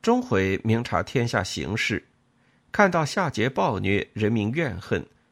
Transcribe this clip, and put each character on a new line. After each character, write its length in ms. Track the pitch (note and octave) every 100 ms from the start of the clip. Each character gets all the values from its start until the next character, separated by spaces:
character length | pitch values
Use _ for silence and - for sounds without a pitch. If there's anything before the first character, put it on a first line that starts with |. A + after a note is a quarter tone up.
钟 180 | - B3
毁 400 | B3 G2+ F#2+ F#2+
明 200 | A2+ A2+
察 200 | B2 F2+
天 240 | F#2 C3+ A#2+
下 160 | A#2
形 340 | F#2 - C#2 G#2
势， 300 | - A2+ - _ _ _ _ _ _
看 180 | - G3+
到 160 | F3 D3+
夏 240 | - E3+
桀 180 | A2+ A#2
暴 300 | E3 F#3+ G2+
虐， 320 | G2 G2+ -
人 180 | - G#2+
民 180 | A2+ G#2
怨 260 | C#3 D#3 F2+
恨， 240 | - G#2 - _ _